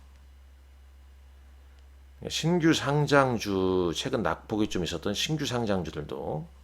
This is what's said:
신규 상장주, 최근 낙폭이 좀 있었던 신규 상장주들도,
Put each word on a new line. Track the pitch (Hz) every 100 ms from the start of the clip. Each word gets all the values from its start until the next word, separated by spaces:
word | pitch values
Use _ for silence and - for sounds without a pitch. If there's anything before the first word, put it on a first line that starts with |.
| - - - - - - - - - - - - - - - - - - - - - - -
신규 | - 156 175 160
상장주, | 151 131 147 143 143 131 113 101 98 92 92 87
최근 | 78 135 131
낙폭이 | 82 82 - 107 107
좀 | 95 80
있었던 | 85 104
신규 | 101 - 156 139
상장주들도, | 123 113 95 80 76 76 67 78 131 170 -